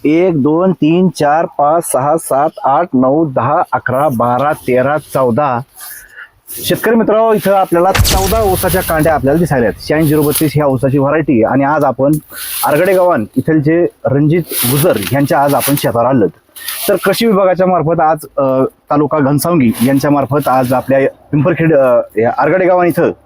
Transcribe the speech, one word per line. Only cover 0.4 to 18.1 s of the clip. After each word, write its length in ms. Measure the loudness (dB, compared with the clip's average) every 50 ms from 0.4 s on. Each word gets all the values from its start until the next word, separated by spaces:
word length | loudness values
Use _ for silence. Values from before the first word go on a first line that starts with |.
दोन, 300 | 0 0 0 2 0 0
तीन, 360 | 0 _ 0 2 2 2 2 0
चार, 380 | 0 0 0 0 2 0 -2
पाच, 460 | -4 -2 0 0 2 2 0 -2 -2
सहा, 240 | -4 -2 0 0 -2
सात, 340 | -2 -2 -2 -2 0 0 -2 -4 -2 -2
आठ, 240 | 0 0 0 0 0 0
नऊ, 360 | 0 2 2 2 0 0 -2
दहा, 320 | -2 -2 -2 0 0 -2 -2 -2
अकरा, 360 | -4 -4 -4 -2 -2 0 0 0
बारा, 440 | 0 0 0 0 0 0 0 -2
तेरा, 460 | -4 -4 -2 -2 0 0 2 0 -2 -4
चौदा. 600 | -6 -6 -2 -2 0 0 0 0 0 0 -2 -4 -6 _ _ -20 -20 -20 -20 -20 -20 _ -20 -20 -20 _ _ _ _ -18 -16 -12 -4
शेतकरी 300 | -4 -4 -2 0 0 0
मित्रांनो, 380 | 2 2 2 2 2 2 2
इथं 220 | 0 0 2 2 2
आपल्याला 380 | 2 0 0 0 2 2 2
चौदा 500 | 2 2 0 0 0 0 0 0 0 0
ऊसाच्या 400 | 0 0 -2 -2 -2 -2 -2 -2
कांड्या 320 | -2 -2 -2 0 0 0 0
आपल्याला 240 | 0 0 0 0 0
दिसायला 280 | 0 0 0 0 0
आहेत. 220 | -2 -4 -6 -6 -4
शहाऐंशी 200 | -2 0 0 2
झिरो 140 | 2 2
बत्तीस 300 | 0 0 0 -2 -2 0 0
ह्या 120 | 0 0
ऊसाची 320 | 0 0 0 0 0 0 0
व्हरायटी. 460 | 0 0 0 0 0 0 2 2 2
आणि 200 | 2 2 0 0
आज 200 | 0 0 0 0
आपण 280 | -2 0 0 0 0 0 -2 -4 -10 -18 -16 -14 -12 -8 -4 -2
आरगडे 280 | 0 0 2 2 2 2
गावान 300 | 2 2 2 0 0 -4 -4 _
इथले 240 | -4 -2 0 0 0
जे 260 | 2 2 2 2 0 -2 _ _ -4
रणजित 380 | -2 0 2 2 2 0 0 -2 -4 -6 -4 -2 -2
गुजर 260 | 0 0 0 0 0 -2 -4 -2
यांच्या 300 | -2 -2 0 0 0 0
आज 120 | 2 2 0
आपण 200 | 0 0 -2 -2 -2
शेतावर 260 | -2 -2 0 0 0
आलोत. 240 | 2 2 2 0 0 -2 _ _ _ _ -16 -14 -14 -12 -6 -2 -2
तर 80 | -2
कृषी 300 | 0 0 -2 -2 0 0
विभागाच्या 400 | 2 2 2 2 0 2 0 0
मार्फत 340 | 0 0 0 0 0 0 2
आज, 180 | 2 0